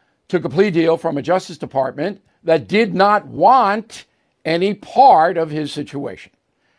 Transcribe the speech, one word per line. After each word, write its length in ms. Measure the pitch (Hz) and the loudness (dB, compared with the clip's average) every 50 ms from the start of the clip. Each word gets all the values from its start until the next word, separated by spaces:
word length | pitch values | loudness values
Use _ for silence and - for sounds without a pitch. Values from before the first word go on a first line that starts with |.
| _ _ _ _ _ | _ _ _ _ _
took 180 | _ - 175 131 | _ -6 -4 -4
a 40 | - | -4
plea 240 | 135 175 202 214 | 0 0 0 0
deal 240 | 160 165 160 165 165 | 2 0 2 2 0
from 200 | 165 - 170 - | 0 -2 -4 -6
a 60 | 139 | -4
Justice 340 | - 147 180 185 - - 170 | -2 -2 -2 -2 -2 -6 -12
Department 640 | - - - - 135 131 131 107 135 151 196 190 - _ _ _ _ | -14 -14 -6 -4 -4 -4 -4 -4 -6 -6 -8 -8 -10 _ _ _ _
that 240 | _ 165 160 156 107 | _ 0 0 0 0
did 300 | 95 185 214 233 196 165 | 0 0 0 0 0 0
not 320 | 180 190 208 208 202 - 135 | 2 2 2 2 0 -2 -6
want 800 | 113 135 170 208 254 262 226 196 202 226 208 - - - - _ _ _ _ _ _ _ _ | -4 2 4 4 4 4 4 2 -2 -4 -8 -12 -20 -20 -20 _ _ _ _ _ _ _ _
any 300 | 160 165 170 185 202 202 | -4 -2 -2 -2 -2 -4
part 600 | - - - - - 269 262 208 160 160 175 185 | -6 -12 -4 2 4 6 6 6 6 4 2 0
of 160 | 165 165 156 | -2 -4 -4
his 180 | 147 156 151 143 | -4 -6 -8 -8
situation. 600 | - 151 143 - - 143 139 117 92 - - - _ _ _ _ _ _ _ _ _ | -8 -10 -12 -10 -12 -12 -12 -12 -14 -16 -20 -20 _ _ _ _ _ _ _ _ _